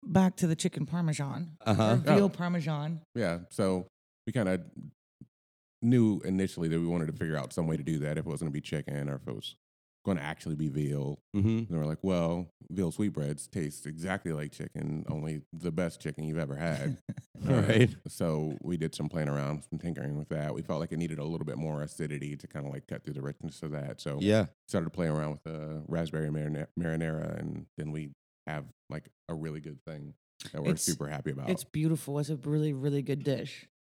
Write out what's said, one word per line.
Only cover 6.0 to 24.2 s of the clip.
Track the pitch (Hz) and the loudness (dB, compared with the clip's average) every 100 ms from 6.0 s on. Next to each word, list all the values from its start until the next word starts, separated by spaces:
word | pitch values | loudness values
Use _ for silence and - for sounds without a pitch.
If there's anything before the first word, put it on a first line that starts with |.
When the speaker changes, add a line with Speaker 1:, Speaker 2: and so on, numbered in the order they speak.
| 113 101 | 8 4
Speaker 3:
initially | - 95 95 - 82 | 2 2 2 2 2
that | 82 | 2
we | 85 | 2
wanted | 87 78 | 2 0
to | |
figure | 73 82 76 | -2 -2 -2
out | 67 | -2
some | - 80 | -2 0
way | 78 | 0
to | |
do | 71 80 | 0 0
that, | 73 76 | 0 -2
if | 76 | -2
it | |
was | 71 | -4
gonna | 82 | -4
be | 71 | -4
chicken | - 78 69 71 71 | -4 -6 -4 -4 -4
or | 69 | -4
if | - | -6
it | |
was | 55 - - _ _ _ _ | -8 -8 -14 _ _ _ _
gonna | - 92 | -2 -2
actually | 73 78 - 78 | -2 -6 -4 -2
be | 76 | 0
veal. | 69 73 71 69 73 _ 101 | 0 0 0 -2 -6 _ 2
Speaker 2:
Mm-hmm. | 101 | 4
Speaker 3:
And | 113 113 | 2 0
we're | 82 76 | -2 -2
like, | 80 | 0
"Well, | 95 92 82 85 85 _ - | 2 2 2 0 -4 _ -8
veal | 90 90 | 0 0
sweetbreads | - 104 - 71 73 - | 2 -2 0 -2 -4 -6
taste | - 76 73 71 | -4 -4 -4 -10
exactly | 78 87 95 90 | -6 -2 -2 -2
like | 76 73 | -4 -4
chicken, | - 76 78 78 78 78 | -6 -10 -4 -4 -4 -4
only | 78 76 78 - | -4 -2 -6 -8
the | 80 85 | -6 -4
best | 80 87 - | 0 -2 -2
chicken | - 73 | -8 -4
you've | 78 78 | -2 -2
ever | 73 69 | -2 -2
had." | 82 76 69 131 - | -2 0 -2 -4 -6
Speaker 1:
<laughs> | - - - - | -10 -10 -6 2
Speaker 3:
Uh, | 131 | 4
Speaker 2:
Right. | 101 113 120 - - | 6 8 6 4 -12
Speaker 3:
so | - 87 78 78 73 | -2 0 2 0 -4
we | 76 87 | -4 -2
did | 80 | -2
some | - 78 | -2 -4
playing | 82 76 | 0 0
around, | 71 71 76 | 0 0 -4
some | - 80 | -4 -6
tinkering | 85 76 67 73 | -4 -4 -4 -4
with | 73 | -4
that. | 80 76 | -4 -2
We | 69 | -4
felt | 85 80 | -2 -2
like | 82 | -2
it | 80 | 0
needed | 85 78 | -2 -2
a | |
little | 73 82 78 | -4 -4 -4
bit | 58 | -2
more | 78 76 | -2 -2
acidity | 73 - 78 73 73 71 | -4 -4 -4 -4 -6 -8
to | - | -10
kinda, | 78 71 | -8 -6
like, | 69 - | -8 -8
cut | - | -10
through | - | -8
the | 71 | -6
richness | 69 73 82 - | -6 -6 -8 -8
of | 80 | -6
that. | 73 69 - | -6 -6 -6
So | - 71 | -6 0